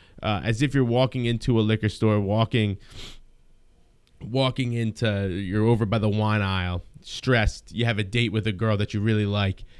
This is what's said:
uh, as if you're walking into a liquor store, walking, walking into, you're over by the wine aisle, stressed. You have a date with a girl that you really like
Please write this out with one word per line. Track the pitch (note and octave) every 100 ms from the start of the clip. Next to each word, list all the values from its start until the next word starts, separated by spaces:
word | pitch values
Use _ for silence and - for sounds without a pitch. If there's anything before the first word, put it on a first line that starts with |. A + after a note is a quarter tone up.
| _ -
uh, | - G2+
as | F2+ A2
if | C#3 C3+
you're |
walking | A#2+ A#2+ C3 C3 A#2+
into | A2+ - A2+
a |
liquor | A2 A2 G#2+
store, | - A2 G#2
walking, | G2 G#2+ A2+ B2 G#2 G2 - - - - - - _ - _ _ _ _ _ -
walking | - B2+ C3 B2 B2
into, | A#2+ A2+ G#2 A2+ G2+ G2
you're | F2+ G2 G#2 A2+
over | A#2 G#2+
by | A2
the | G#2+
wine | G#2+ G#2+ G#2+
aisle, | G2 F#2+ F2+ F2 - -
stressed. | - - B2+ B2 G#2 - -
You | G2 A#2
have | G#2
a |
date | G2 A#2 A#2
with | A2 G#2+
a |
girl | F#2 A2+ G2+
that | G#2
you | G#2+
really | G#2+ G#2+ G2+
like | G#2 G2 - - -